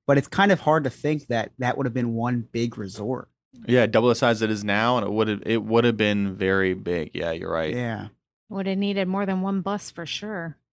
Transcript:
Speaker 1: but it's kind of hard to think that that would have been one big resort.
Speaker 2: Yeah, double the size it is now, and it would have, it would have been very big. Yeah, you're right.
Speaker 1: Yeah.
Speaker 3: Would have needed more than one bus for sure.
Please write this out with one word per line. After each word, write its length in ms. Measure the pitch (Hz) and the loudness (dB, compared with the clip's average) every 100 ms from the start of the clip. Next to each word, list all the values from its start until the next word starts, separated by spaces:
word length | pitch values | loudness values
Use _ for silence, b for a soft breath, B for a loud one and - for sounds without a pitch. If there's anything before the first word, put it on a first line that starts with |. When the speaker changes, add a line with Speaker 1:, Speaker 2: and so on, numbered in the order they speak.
| - | 2
Speaker 1:
but 100 | 139 | 2
it's 120 | - | 4
kind 240 | - 202 | 2 4
of 80 | 180 | 4
hard 240 | 151 156 | 4 2
to 60 | 135 | 2
think 360 | - 147 151 - | -2 -2 -2 -2
that 240 | 117 - - | -4 -4 -4
that 180 | 123 139 | -2 -2
would 100 | 135 | -2
have 60 | |
been 220 | 123 120 | -2 -2
one 340 | 113 120 123 113 | -2 -2 -2 -2
big 260 | 117 120 113 | -4 -4 -4
resort. 500 | 98 98 107 127 - _ _ 120 - | -10 -8 -6 -6 -10 _ _ -12 2
Speaker 2:
Yeah, 180 | 123 113 | 4 6
double 220 | 110 120 | 4 4
the 60 | |
size 260 | 113 123 110 | 4 2 2
it 100 | 110 | 0
is 140 | 107 | 0
now, 320 | 104 101 117 123 | 0 0 2 0
and 80 | 98 | 0
it 60 | |
would 160 | 107 110 | 0 0
have, 140 | 101 | 0
it 180 | - 113 | 0 -2
would 220 | 107 113 | 2 4
have 140 | 120 110 | 4 4
been 380 | 104 104 98 95 | 2 2 -2 0
very 360 | 95 95 92 | 2 2 2
big. 380 | 92 85 87 78 | 0 -2 -4 -4
Yeah, 200 | - 82 | -4 -4
you're 200 | 82 90 | -4 -4
right. 220 | 82 80 | -2 -2
Speaker 1:
Yeah. 340 | 123 117 104 98 - _ _ _ | -2 -4 -6 -10 -16 _ _ _
Speaker 3:
Would 180 | 196 190 | -6 -4
have 120 | 190 | -2
needed 300 | 202 196 185 | -2 -2 -2
more 180 | 196 196 | -2 -2
than 160 | 190 | -2
one 180 | 190 196 | -2 -2
bus 300 | 196 202 - | -2 -6 -8
for 160 | - 165 | -12 -10
sure. 500 | - 208 196 165 - _ | -10 -8 -8 -10 -12 _